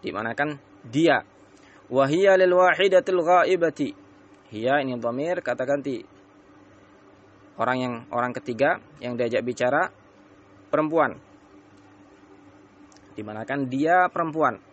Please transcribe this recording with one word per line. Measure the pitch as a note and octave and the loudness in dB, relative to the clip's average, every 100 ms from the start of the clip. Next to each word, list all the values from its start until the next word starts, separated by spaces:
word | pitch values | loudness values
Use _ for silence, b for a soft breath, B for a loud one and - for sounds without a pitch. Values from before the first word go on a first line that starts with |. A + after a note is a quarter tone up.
Dimanakan | G#2+ F#2 A2+ A#2 D3 C#3+ - - A#2+ | -8 -8 -6 -4 -6 -6 -16 -20 -8
dia. | B2 E3 C3 - _ - B B B - | 0 2 2 -2 _ -20 B B B -4
Wa | B2+ C3+ | 0 2
hiya | D#3+ G3 F#3+ | 4 4 6
lil | F#3 F3+ | 6 6
wahidatil | F3+ D#3+ G3 F#3 F3 F#3 | 4 4 4 4 4 -2
ghaibati. | E3 F3+ D#3+ F#3 E3 - D3 - - - - - _ | 4 4 4 2 0 -2 -8 -8 -20 -20 -20 -20 _
Hiya | G#2+ A#2 C#3+ | -6 0 0
ini | C3+ | 0
dhamir | B2 A#2 A#2+ D#3 F3 | -4 -4 -4 -4 -4
kata | C#3+ B2 B2+ | -4 -6 -2
ganti | C#3+ C#3+ B2 - - - _ _ - - - - - - - - - - - | -2 -2 -8 -10 -20 -20 _ _ -20 -20 -20 -20 -20 -20 -20 -20 -20 -20 -6
orang | A#2 B2+ | -2 -2
yang, | B2+ A#2+ A#2+ | -4 -8 -8
orang | A#2+ B2 | -4 -4
ketiga | B2 - A2+ C#3 F3+ - - | -6 -10 -2 0 0 -6 -14
yang | B2 A#2+ | -10 -4
diajak | A#2+ A#2 | -2 -2
bicara | A#2+ A#2+ B2 C#3 F#3 - _ _ - - - - - | -4 -2 0 0 -2 -6 _ _ -20 -20 -20 -20 -6
perempuan. | D3+ D#3 E3 C#3 - - - _ - _ - - - - - - - - - - _ - - - - | -2 0 0 0 -2 -20 -20 _ -20 _ -20 -20 -20 -20 -20 -20 -20 -20 -20 -20 _ -20 -20 -20 -16
Dimanakan | G#2 G#2+ A2 C#3 C3+ | -14 -12 -8 -6 -4
dia | C3 D#3 F3+ F3+ | -2 2 4 2
perempuan. | - E3 D#3 C#3+ G#2 _ | 0 -4 0 0 0 _